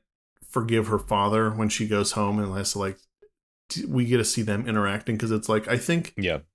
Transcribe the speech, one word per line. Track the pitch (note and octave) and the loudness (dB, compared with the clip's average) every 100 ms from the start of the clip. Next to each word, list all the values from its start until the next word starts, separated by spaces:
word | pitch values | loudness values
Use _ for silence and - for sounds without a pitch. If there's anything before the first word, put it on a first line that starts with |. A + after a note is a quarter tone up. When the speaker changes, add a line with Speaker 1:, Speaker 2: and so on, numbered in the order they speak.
| _ _ _ _ - | _ _ _ _ -6
Speaker 1:
forgive | B2+ A#2 A2+ G#2+ | -4 2 2 2
her | G#2 | 0
father | - G#2 G2+ A2 A2 | 2 2 4 4 2
when | G#2+ G#2+ | 2 0
she | - G#2+ | 0 0
goes | G#2 G2+ | 0 0
home | A2 G2+ G#2 | 0 0 0
and | G2 F#2+ | -2 -4
has | F#2+ | -4
to, | G2+ | -2
like, | G2 F#2+ _ _ _ _ _ _ - | -4 -6 _ _ _ _ _ _ -12
t-, | E3+ - | -8 -2
we | B2+ A#2+ | 0 2
get | B2 | 2
to | G#2+ | 2
see | A#2 | 0
them | G#2+ G2+ A#2 | -2 -2 -2
interacting, | G#2+ G2+ G#2 - G#2+ | 0 0 -2 -2 -2
'cause | A2+ | 0
it's | G#2+ - | 0 0
like, | G#2+ G#2+ | 0 0
I | A#2+ | -2
think | - E3+ E3 - | 0 -2 -2 -2
Speaker 2:
Yeah. | F#2 D2+ - | -2 -2 -6